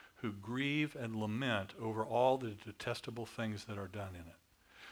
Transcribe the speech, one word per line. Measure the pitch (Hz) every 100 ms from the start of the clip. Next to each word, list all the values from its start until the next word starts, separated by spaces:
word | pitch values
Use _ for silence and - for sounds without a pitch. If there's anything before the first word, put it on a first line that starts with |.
| - -
who | 113
grieve | 101 98 123 143 147 147 143
and | 113
lament | 110 107 110 135 107 98 -
over | 113 110
all | 110 117 131 131
the | 120 98
detestable | 107 - - 117 - 117 110
things | - 110 104 -
that | 101
are | 95
done | 104 98
in | 90
it. | 82 - _ _ _ - -